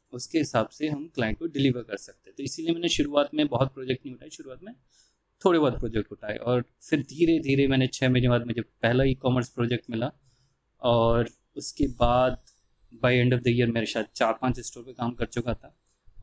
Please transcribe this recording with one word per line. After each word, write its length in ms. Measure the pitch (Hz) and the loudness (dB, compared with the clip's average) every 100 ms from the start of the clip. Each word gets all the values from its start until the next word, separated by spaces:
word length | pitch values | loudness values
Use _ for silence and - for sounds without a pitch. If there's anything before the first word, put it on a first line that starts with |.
| _ | _
उसके 240 | 123 - 165 | -14 -4 -2
हिसाब 320 | 147 120 110 | 0 0 -2
से 180 | - 151 | -4 -6
हम 240 | 147 160 - | -4 -8 -4
क्लाइंट 240 | 113 - | -4 -2
को 60 | 165 | -6
डिलीवर 360 | 143 139 120 | 0 0 0
कर 160 | 110 98 | -6 -12
सकते 320 | - - - | -12 -20 -20
हैं। 60 | - | -12
तो 60 | |
इसीलिए 300 | 139 - 165 | -10 -8 -4
मैंने 160 | 170 170 | -2 -2
शुरुआत 400 | - 143 143 143 | 0 2 2 2
में 140 | 151 151 | 0 0
बहुत 260 | 120 135 | 0 -2
प्रोजेक्ट 320 | - 131 131 135 | -2 -6 -6 -6
नहीं 100 | 127 | -16
उठाए, 140 | - | -18
शुरुआत 300 | - 143 127 | -18 -18 -18
में 100 | 196 247 _ _ _ _ _ _ 196 | -18 -20 _ _ _ _ _ _ 2
थोड़े 140 | 170 | 4
बहुत 200 | 147 120 | 2 0
प्रोजेक्ट 320 | 117 110 - | -4 -4 -6
उठाए 260 | 104 104 - | -10 -10 -6
और 280 | 120 123 120 _ | -2 -2 -2 _
फिर 200 | - 156 | -4 -4
धीरे-धीरे 640 | 131 139 165 165 139 135 139 | -4 0 2 2 2 2 4
मैंने 200 | 131 127 | 2 0
छः 220 | - 131 | 0 2
महीने 200 | 127 123 | 4 4
बाद 160 | 120 120 | 2 0
मुझे 160 | 117 | -6
पहला 420 | 110 _ 113 123 | -6 _ 0 4
ई-कॉमर्स 460 | 135 127 131 127 120 | 2 2 0 0 0
प्रोजेक्ट 360 | - 120 120 - | -2 -2 -2 -4
मिला 220 | 113 127 - _ _ _ _ _ _ | -6 -6 -8 _ _ _ _ _ _
और 480 | 123 120 117 117 117 - _ - | 2 4 4 4 0 -6 _ -12
उसके 320 | - - 139 | -12 -2 -2
बाद 500 | 123 120 123 127 120 - _ _ _ _ 117 | 2 2 4 2 0 -12 _ _ _ _ -2
by 160 | 127 | 2
end 220 | 127 123 | 4 4
of 100 | 123 | 2
the 100 | 123 120 | 2 2
year 180 | 120 | 2
मेरे 120 | 117 107 | 0 -2
शायद 200 | 117 110 - | -4 -6 -2
चार 180 | 117 | 0
पांच 260 | 113 127 123 | 0 -2 -4
स्टोर 240 | 117 127 | -6 -14
पे 100 | 120 | -18
काम 180 | 123 117 | -8 -6
कर 140 | 120 117 | -4 -6
चुका 280 | - 117 | -4 -4
था। 240 | 113 - _ _ _ - - | -6 -8 _ _ _ -20 -10